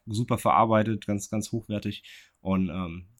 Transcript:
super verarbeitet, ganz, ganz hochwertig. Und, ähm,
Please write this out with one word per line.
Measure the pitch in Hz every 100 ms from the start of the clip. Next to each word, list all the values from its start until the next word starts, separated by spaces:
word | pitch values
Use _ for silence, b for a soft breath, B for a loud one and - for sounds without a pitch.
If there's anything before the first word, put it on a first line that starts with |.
| -
super | 110 113 117
verarbeitet, | - 92 113 110 107 104 -
ganz, | 101 -
ganz | 107 101
hochwertig. | 117 - 104 104 101 B B B _
Und, | 92 95 92
ähm, | 87 90 85 90